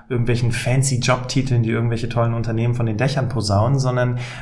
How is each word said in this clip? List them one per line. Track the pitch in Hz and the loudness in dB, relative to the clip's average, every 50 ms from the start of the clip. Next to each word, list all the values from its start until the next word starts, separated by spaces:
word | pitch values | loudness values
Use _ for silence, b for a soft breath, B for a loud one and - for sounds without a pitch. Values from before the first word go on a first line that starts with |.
| B B | B B
irgendwelchen | 131 120 120 - 120 120 123 117 | -2 0 0 2 0 2 0 0
fancy | - - - 123 127 135 131 - 131 110 | 0 -2 -2 0 2 2 2 2 0 0
Jobtiteln, | - - 123 123 - - - 135 131 - 123 120 113 | 2 0 0 0 0 -2 -2 -2 0 2 2 2 2
die | 110 | 2
irgendwelche | 113 117 117 120 117 107 - 113 | 0 0 0 0 -2 -2 -4 -2
tollen | - 120 117 117 117 | 0 0 0 0 0
Unternehmen | 113 110 113 113 113 117 120 120 | -2 -2 -2 -2 0 0 0 0
von | 120 113 | 0 0
den | 113 104 | -2 0
Dächern | 101 - 160 - - - | 0 0 0 0 0 -2
posaunen, | - - 113 101 104 101 98 110 123 139 135 | -2 -2 -2 0 2 2 2 4 4 2 2
sondern | 127 127 123 123 123 123 123 B B B B B | 2 0 0 0 0 0 0 B B B B B